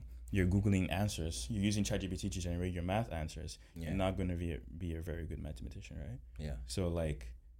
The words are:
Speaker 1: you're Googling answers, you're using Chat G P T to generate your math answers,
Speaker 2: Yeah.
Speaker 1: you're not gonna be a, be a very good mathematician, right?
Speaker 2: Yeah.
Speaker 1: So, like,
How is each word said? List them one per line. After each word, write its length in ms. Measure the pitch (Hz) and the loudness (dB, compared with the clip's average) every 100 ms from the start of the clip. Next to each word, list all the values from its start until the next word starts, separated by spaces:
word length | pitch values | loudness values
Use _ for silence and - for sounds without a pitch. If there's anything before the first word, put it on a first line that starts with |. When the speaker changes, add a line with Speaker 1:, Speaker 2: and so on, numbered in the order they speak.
| - - - | -6 -12 0
Speaker 1:
you're 160 | 98 90 | 4 6
Googling 460 | 98 104 98 92 | 6 6 6 4
answers, 540 | 87 104 - 80 80 - | 4 2 2 -2 -2 -2
you're 140 | 113 | 2
using 220 | 101 104 | 4 4
Chat 180 | 101 101 | 2 0
G 60 | 92 | 0
P 80 | 90 | -2
T 100 | 101 | -2
to 120 | 92 | -2
generate 340 | 87 87 92 | 0 0 0
your 80 | 90 | 0
math 280 | 87 101 120 | 2 2 2
answers, 480 | 82 78 - 76 - - | -2 -4 -4 -8 -10 -12
Speaker 2:
Yeah. 120 | - 80 | -6 -2
Speaker 1:
you're 100 | 95 | 2
not 220 | 95 92 | 2 2
gonna 160 | 92 | 0
be 180 | 87 87 | 0 0
a, 60 | 80 - 85 | -2 -6 -6
be 180 | 87 | -4
a 60 | 80 | -2
very 240 | 80 78 | -4 -4
good 180 | 78 78 | -4 -6
mathematician, 540 | 78 73 - - - - | -6 -6 -8 -8 -10 -8
right? 220 | 69 127 - - | -8 -8 -10 -8
Speaker 2:
Yeah. 180 | 76 67 - | -6 -4 -4
Speaker 1:
So, 220 | - 90 | 0 0
like, 440 | 85 80 76 - - - - | 2 0 -2 -6 -12 -16 -20